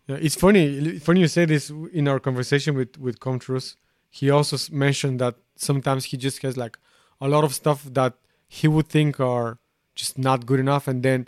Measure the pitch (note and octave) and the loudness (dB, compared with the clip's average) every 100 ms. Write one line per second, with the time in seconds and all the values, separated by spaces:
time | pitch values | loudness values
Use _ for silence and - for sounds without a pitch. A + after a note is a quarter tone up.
0 | - C#3 D#3+ - F#3 G#3 D3 C#3 D#3 F#3 | -12 -4 -4 2 6 6 4 0 -6 -4
1 | - F3+ D#3+ E3+ E3+ D3+ - D3+ E3 F3 | 2 4 4 4 2 0 -2 -12 -8 -2
2 | C#3+ C3+ C#3 B2+ B2 C#3+ D3 C3+ B2 - | 0 0 -2 -4 0 0 0 -2 -4 -6
3 | B2+ A2+ C3 B2+ - C3 - - _ _ | -8 -6 -6 -6 -4 -6 -6 -18 _ _
4 | _ - C#3 C#3+ D3 C#3 - C#3+ C#3 C3+ | _ -2 2 4 2 -4 -6 0 0 0
5 | C#3+ B2+ B2 A#2+ _ _ - C#3 C#3 C3+ | -2 -2 -2 -4 _ _ -2 -2 0 -4
6 | - C3 C3+ - C3+ B2 A#2 - _ _ | -4 -6 -6 -6 -8 -6 -10 -14 _ _
7 | _ _ C#3 D3+ D3+ C3+ D#3 C#3 C#3 B2+ | _ _ 0 2 2 0 -2 -2 -4 -2
8 | B2+ - _ _ _ - D#3 D#3 D3+ D#3 | -2 -2 _ _ _ 0 2 2 2 2
9 | D3+ C#3 B2+ B2 A#2 A2+ _ _ _ - | 0 0 -2 0 -4 -8 _ _ _ -10
10 | - - C3 C3 A#2 C3+ C3+ C#3+ C#3 B2+ | -8 -2 0 0 0 0 2 0 -2 -2
11 | C3 C3 | 0 0